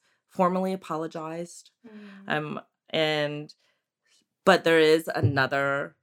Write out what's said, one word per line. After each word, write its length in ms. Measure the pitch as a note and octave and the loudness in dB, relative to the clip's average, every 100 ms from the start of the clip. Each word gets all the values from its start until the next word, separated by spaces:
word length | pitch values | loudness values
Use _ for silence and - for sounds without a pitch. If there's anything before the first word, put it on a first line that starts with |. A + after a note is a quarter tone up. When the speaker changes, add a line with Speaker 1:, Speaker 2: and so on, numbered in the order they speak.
| _ _ _ | _ _ _
Speaker 1:
formally 460 | - F3+ F#3 F#3+ | 0 0 0 -4
apologized. 960 | F#3+ - D#3+ D#3+ D#3+ D#3 E3 F3 - - _ A3+ | -6 -8 -8 -8 -10 -12 -10 -12 -16 -20 _ -20
Speaker 2:
Mm. 400 | G#3+ G3+ G3 G3 | -20 -20 -14 -6
Speaker 1:
Um, 340 | D#3 D3+ D3 - _ _ | -4 -4 -10 -14 _ _
and, 640 | D#3+ D#3 D3+ D3 D3 D3+ _ _ _ _ _ _ _ _ _ | -2 -2 -2 -4 -6 -12 _ _ _ _ _ _ _ _ _
but 200 | - F3 | 4 4
there 160 | E3 E3 | 4 4
is 280 | D#3 D#3+ - | 6 4 2
another 840 | - C#3+ C#3 C3 C#3 C#3 C#3 E3 _ | -2 0 0 0 0 -2 -4 -6 _